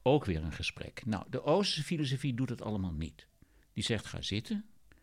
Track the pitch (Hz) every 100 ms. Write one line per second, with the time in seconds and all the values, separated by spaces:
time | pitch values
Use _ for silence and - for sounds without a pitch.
0 | 127 143 107 80 80 73 82 - - -
1 | - 101 - - 143 175 190 156 147 170
2 | 139 131 143 117 127 113 110 107 92 76
3 | 78 - - _ - - - - - 107
4 | - 82 - 101 - 208 - - - -